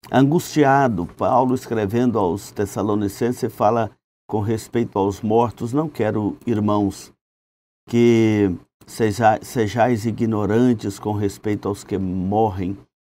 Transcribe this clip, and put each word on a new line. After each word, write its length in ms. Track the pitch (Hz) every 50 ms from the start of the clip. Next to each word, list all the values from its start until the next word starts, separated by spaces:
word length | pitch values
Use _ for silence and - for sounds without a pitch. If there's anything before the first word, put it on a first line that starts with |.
| - -
angustiado. 920 | - 123 139 139 156 175 - - - 156 143 135 135 139 139 127 107 85 87 - -
Paulo, 380 | - 101 95 127 123 131 127 131
escrevendo 640 | 127 - - 117 110 107 98 110 117 127 123 107 113
aos 320 | 98 87 85 101 - -
Tessalonicenses, 1000 | - - 104 98 - 113 98 107 104 107 104 101 - - 120 117 123 - - 110 -
fala 360 | - 117 104 117 117 110 107 - _ _ _ _ _ _ -
com 120 | - 110
respeito 580 | 101 110 113 107 - - - 120 117 - - 101
aos 240 | 95 101 98 -
mortos: 500 | - 107 107 117 120 113 - - 117 117
"Não 160 | 123 147 160 151
quero, 480 | - - 110 107 107 107 107 95 - - -
irmãos, 640 | 117 117 104 104 104 104 104 101 98 95 - - - _ _ _ _ _ _ _ _ _ _ _ _ _ _ _ -
que 680 | 120 120 120 120 117 113 113 110 107 104 101 95 87 - - _ _ _ _
seja-, 520 | - - - 117 110 101 123 117 110 110 -
sejais 640 | - - - 131 110 101 92 123 110 123 120 107 107
ignorantes 960 | 117 104 113 120 113 113 104 104 98 107 113 123 123 120 110 - 101 98 -
com 140 | - 104
respeito 560 | 107 104 104 98 - - - 107 104 101 - 101
aos 140 | 104 -
que 140 | - - 101
morrem, 800 | 92 92 92 90 92 90 95 101 107 113 107 95 95 90 90 101 - - _ _ _ _ _ _ _